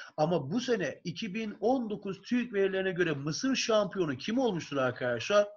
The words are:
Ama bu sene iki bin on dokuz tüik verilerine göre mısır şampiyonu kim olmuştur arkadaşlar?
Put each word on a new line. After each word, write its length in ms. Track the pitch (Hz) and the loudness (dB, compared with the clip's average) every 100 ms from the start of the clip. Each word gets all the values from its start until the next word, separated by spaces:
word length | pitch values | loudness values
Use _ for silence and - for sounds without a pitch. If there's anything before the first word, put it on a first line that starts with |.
| - - | -10 0
Ama 340 | 156 175 135 | 2 2 0
bu 100 | 220 | -2
sene 400 | 247 226 156 - | 0 0 -2 -6
iki 300 | 175 - 220 | -8 -8 -6
bin 220 | 196 220 - | -6 -6 -2
on 300 | 208 262 220 | 0 0 0
dokuz 320 | 202 202 185 | -6 -6 -8
tüik 300 | - 247 240 | -2 -2 0
verilerine 400 | 202 196 190 190 | 0 2 2 0
göre 200 | 175 170 | 0 0
mısır 440 | 143 143 160 269 254 | 0 -2 -2 0 0
şampiyonu 600 | - 214 208 202 165 131 | 2 2 2 0 -2 -2
kim 220 | - 233 | -2 0
olmuştur 380 | 254 175 143 143 | 2 0 -2 0
arkadaşlar? 720 | 127 117 127 120 - 202 208 | 0 0 -2 -2 2 4 4